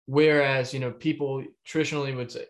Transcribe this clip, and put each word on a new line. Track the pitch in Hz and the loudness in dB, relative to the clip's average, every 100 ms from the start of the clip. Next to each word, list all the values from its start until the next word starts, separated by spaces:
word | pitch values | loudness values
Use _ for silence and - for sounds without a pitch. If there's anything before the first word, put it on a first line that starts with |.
| - | -2
whereas, | 143 156 147 139 135 120 | 4 6 6 4 2 -2
you | 131 | -4
know, | 123 | -6
people | - 156 147 139 135 131 - - | -4 -4 -2 -4 -4 -10 -16 -4
traditionally | 156 147 147 139 127 | -2 0 -2 -4 -4
would | 120 | -6
say, | - | -10